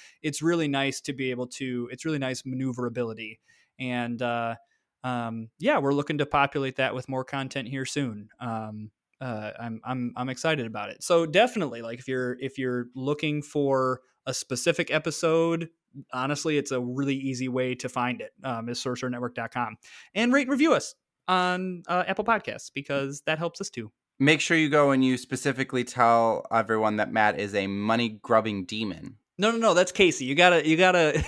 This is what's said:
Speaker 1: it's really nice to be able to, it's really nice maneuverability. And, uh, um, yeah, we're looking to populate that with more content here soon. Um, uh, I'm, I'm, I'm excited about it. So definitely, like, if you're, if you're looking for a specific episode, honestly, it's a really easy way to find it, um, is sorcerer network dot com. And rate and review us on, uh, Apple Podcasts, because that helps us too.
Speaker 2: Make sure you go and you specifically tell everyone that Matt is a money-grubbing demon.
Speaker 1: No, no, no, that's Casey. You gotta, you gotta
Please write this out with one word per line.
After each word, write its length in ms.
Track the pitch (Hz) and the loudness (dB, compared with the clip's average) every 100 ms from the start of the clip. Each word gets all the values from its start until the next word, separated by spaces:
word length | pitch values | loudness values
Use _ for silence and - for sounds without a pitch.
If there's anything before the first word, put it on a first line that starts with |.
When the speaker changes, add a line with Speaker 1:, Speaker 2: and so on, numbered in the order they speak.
| - _ | -20 _
Speaker 1:
it's 200 | 151 147 | -6 -2
really 280 | 160 170 151 | 0 2 2
nice 320 | 139 139 135 | 0 0 -2
to 100 | - | -6
be 200 | 135 131 | -4 -4
able 160 | 123 123 | -4 -6
to, 420 | - 131 123 120 | -6 -6 -4 -6
it's 140 | 127 160 | -6 -4
really 120 | 151 | -2
nice 260 | 131 127 135 | -2 -4 -6
maneuverability. 960 | 131 131 123 123 113 117 110 110 110 _ _ _ - | -4 -4 -2 -4 -2 -4 -6 -12 -14 _ _ _ -10
And, 440 | 127 123 120 120 | -4 -2 -4 -2
uh, 340 | 123 120 117 113 _ _ _ _ | -2 -2 -4 -6 _ _ _ _
um, 460 | 127 123 117 113 113 - | -6 -4 -4 -8 -12 -4
yeah, 200 | 196 196 | 0 2
we're 120 | 139 | 2
looking 280 | 143 143 151 | 2 0 -2
to 60 | 147 | 0
populate 520 | 147 139 143 135 131 | 2 2 0 -4 0
that 180 | 131 120 | -2 -2
with 140 | 123 | -6
more 160 | 131 127 | -6 -4
content 420 | 139 135 139 117 | -6 -6 -8 -8
here 180 | 135 131 | -6 -4
soon. 440 | 147 135 107 107 - | -2 -2 -4 -12 -12
Um, 520 | 120 113 110 107 107 _ _ - | -8 -6 -8 -10 -14 _ _ -12
uh, 320 | 131 110 107 - | -8 -8 -8 -10
I'm, 220 | 117 110 | -10 -8
I'm, 300 | - 123 123 117 | -6 -4 -4 -4
I'm 140 | 127 | -4
excited 360 | 127 160 156 117 | -2 -2 -2 -2
about 260 | 110 104 | -8 -10
it. 120 | - | -8
So 220 | - 170 165 | 2 4 4
definitely, 560 | 165 240 233 151 117 | 4 4 2 -4 -6
like, 180 | 113 120 | -8 -10
if 80 | - | -4
you're, 300 | 127 127 127 | -2 -2 -4
if 180 | 135 - | -6 -4
you're 300 | 127 123 120 131 | -2 -2 -4 -6
looking 460 | 131 147 156 147 | -4 -2 -2 -4
for 580 | 143 151 139 135 131 127 _ _ - | -4 0 2 2 2 0 _ _ -8
a 80 | |
specific 580 | 127 - 123 - 160 160 | -6 -6 -2 0 0 0
episode, 800 | 151 160 151 165 165 165 165 165 _ _ 135 - | -2 -2 0 2 4 2 0 -4 _ _ -20 -8
honestly, 440 | 127 131 143 160 147 | -4 -2 -2 0 0
it's 140 | 143 | 0
a 80 | 131 | -2
really 360 | 123 127 139 135 | -2 -2 -2 -2
easy 340 | 135 123 127 | -4 -4 -2
way 260 | 127 127 127 | 0 -2 -2
to 140 | 127 | -4
find 320 | 127 123 117 | -2 -2 -2
it, 100 | 107 - 135 | -8 -10 -8
um, 240 | 117 117 | -6 -6
is 100 | 120 | -6
sorcerer 300 | 135 123 127 | -4 -4 -4
network 260 | 123 123 123 | -4 -6 -6
dot 160 | 113 | -6
com. 240 | 123 117 113 - - - 190 | -4 -4 -8 -18 -20 -8 -2
And 160 | 240 | 4
rate 120 | 277 | 4
and 80 | 262 | 4
review 220 | 269 311 | 2 4
us 220 | 180 - - _ _ - | 4 0 -10 _ _ -2
on, 560 | 185 180 180 185 180 - | 0 2 0 -4 -8 -4
uh, 160 | 180 180 | -2 -2
Apple 160 | 190 | -2
Podcasts, 480 | 208 220 - 107 - | 0 -2 -2 -10 -10
because 500 | - 139 139 139 143 - | -10 -4 -4 -4 -6 -4
that 140 | 156 | -2
helps 200 | 170 - | -4 -6
us 100 | - | -10
too. 220 | - 107 _ _ - | -10 -12 _ _ 2
Speaker 2:
Make 220 | 139 156 | 4 4
sure 160 | - 165 | 4 2
you 120 | 151 | 4
go 220 | 147 143 | 6 6
and 140 | 135 131 | 6 4
you 120 | 127 | 2
specifically 680 | - 131 143 131 131 127 | -4 -4 -2 -2 -2 -2
tell 600 | 120 - 117 117 113 110 - | -2 4 6 6 4 2 0
everyone 460 | 113 110 110 110 107 | 0 2 2 2 2
that 140 | 101 | 0
Matt 280 | 110 104 92 | 2 2 2
is 140 | 101 | -2
a 140 | 101 95 | -2 -2
money-grubbing 1000 | 98 104 117 117 107 - 113 107 101 90 | -2 0 0 0 -4 2 4 4 -2 -6
demon. 520 | 110 107 82 73 - _ - | -6 -6 -8 -12 -18 _ -2
Speaker 1:
No, 140 | 214 | 0
no, 60 | 226 | 2
no, 160 | 226 170 | 4 4
that's 160 | 180 | 4
Casey. 340 | - 185 - 131 | 4 4 4 0
You 80 | |
gotta, 340 | 143 180 170 151 | 4 6 6 4
you 80 | 160 | 6
gotta 460 | 185 180 156 151 | 6 6 4 2